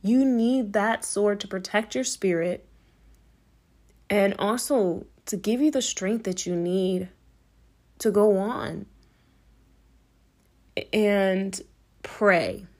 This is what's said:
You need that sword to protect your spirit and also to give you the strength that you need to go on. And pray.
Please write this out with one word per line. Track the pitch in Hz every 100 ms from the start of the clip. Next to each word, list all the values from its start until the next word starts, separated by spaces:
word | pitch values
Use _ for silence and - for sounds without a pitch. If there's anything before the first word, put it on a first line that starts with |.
You | 196 247 269
need | 240 233 262 214
that | 208 208 226
sword | - - 208 202
to | 202
protect | 190 185 208 220 254
your |
spirit | 254 - 196 170 170 180 - - _ _ _ _ _ _ _ _ _ _ _ _ _
and | 202 196 -
also | 202 240 - 277 190 175 - _ -
to | 208
give | 208 240
you | 302
the | 285
strength | 240 - 190 226 226
that | 180 -
you | 175
need | 175 185 185 185 185 _ _ _ _ _ _ _ _ _
to | 220
go | 202 214 196
on. | 202 247 - 170 202 _ _ _ _ _ _ _ _ _ _ _ _ _ _ _ _ _ _ - -
And | 220 208 202 190 190 196 196 - _ _ _
pray. | - - 208 180 95 135 - _